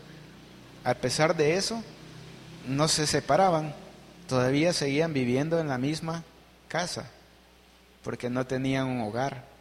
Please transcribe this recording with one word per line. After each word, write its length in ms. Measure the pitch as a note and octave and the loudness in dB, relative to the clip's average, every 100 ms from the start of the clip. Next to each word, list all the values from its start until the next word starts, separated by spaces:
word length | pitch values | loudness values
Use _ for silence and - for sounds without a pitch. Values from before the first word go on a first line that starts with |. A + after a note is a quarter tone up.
| - - - - - - - - | -20 -20 -20 -20 -20 -20 -20 -6
a 100 | B2+ | -2
pesar 420 | B2 B2+ C3+ D#3+ E3 | 0 0 2 2 4
de 200 | D3 F3 | 4 2
eso, 280 | F#3+ A3+ G#3+ - - - - - - - B2 | 0 -4 -8 -16 -18 -18 -18 -18 -18 -12 -4
no 200 | C3+ D#3 | 2 2
se 200 | - D3+ | 2 2
separaban, 680 | D3+ - D3 F#3+ D#3+ D#3 - - - - - - | 2 4 6 6 4 0 -8 -14 -20 -20 -18 -2
todavía 420 | B2+ B2+ C#3+ E3+ | 2 4 4 4
seguían 420 | E3+ C#3+ C#3 E3 | 2 0 0 2
viviendo 460 | C#3 A#2+ B2+ D#3 E3 | 2 2 2 2 0
en 80 | D#3 | 0
la 120 | B2 | 0
misma 440 | C3+ D#3 E3 E3 - - - - - | -2 -2 -4 -8 -10 -20 -20 -20 -6
casa, 420 | D#3 F3+ A#2+ - - - - - - - - - - | -4 -4 -6 -10 -14 -20 -20 -20 -20 -20 -20 -20 -14
porque 260 | A2+ A#2 B2 | -8 -6 -2
no 160 | B2+ C3 | -2 -2
tenían 400 | C3 C3+ C3+ C3 | -2 0 0 0
un 160 | B2+ | -2
hogar, 440 | G#2+ A2+ C#3 C3 - - | -2 -2 -4 -4 -14 -20